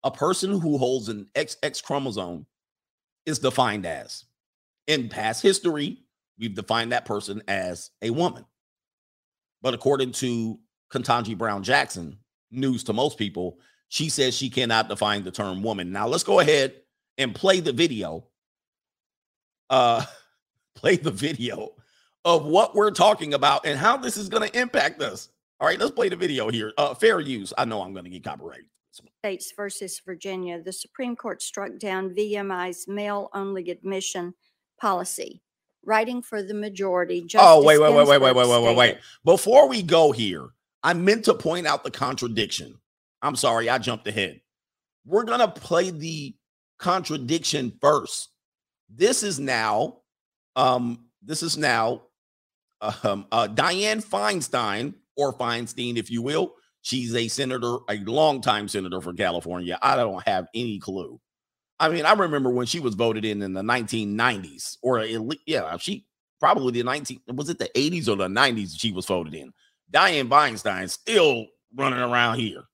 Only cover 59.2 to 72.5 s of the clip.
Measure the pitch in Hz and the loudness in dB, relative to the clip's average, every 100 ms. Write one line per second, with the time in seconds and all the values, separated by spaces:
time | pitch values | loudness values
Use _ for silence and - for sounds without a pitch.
59.2 | 95 87 85 90 87 90 135 131 113 92 | -2 -2 -6 -8 -6 0 2 2 0 -2
60.2 | 98 95 87 113 120 101 - 95 82 - | -2 -2 -4 -8 -6 -8 -8 -10 -10 -16
61.2 | _ _ _ _ _ _ 160 170 156 214 | _ _ _ _ _ _ 0 2 2 4
62.2 | 180 147 127 123 120 170 131 98 117 110 | 4 0 0 0 -2 -2 -2 0 0 0
63.2 | 110 101 98 95 104 123 110 117 104 104 | -4 -4 -6 -6 -2 -2 -2 -4 -4 0
64.2 | 120 107 92 - - - 127 120 110 113 | 0 0 -10 -14 -14 -6 -2 0 -2 -4
65.2 | 110 156 - 139 78 87 - 202 _ _ | -6 -8 -4 -4 -4 -8 -8 -8 _ _
66.2 | _ _ 151 214 127 120 120 143 - 131 | _ _ 2 2 0 -2 -2 -4 -6 -14
67.2 | - 127 147 170 - 120 147 175 - 98 | -12 -10 -8 -6 -4 -2 0 -2 -2 -2
68.2 | 92 101 135 113 95 78 117 92 - 92 | -2 2 2 2 -6 -6 -6 -6 -2 -4
69.2 | 80 76 73 _ _ _ _ 147 185 156 | -4 -12 -18 _ _ _ _ 2 4 2
70.2 | 123 139 143 110 107 92 92 - - 220 | 4 4 4 -2 -4 -4 -6 -8 0 4
71.2 | 160 120 110 _ _ 123 139 123 123 120 | 4 2 -6 _ _ -4 -2 0 0 2
72.2 | 120 117 110 | 2 0 -4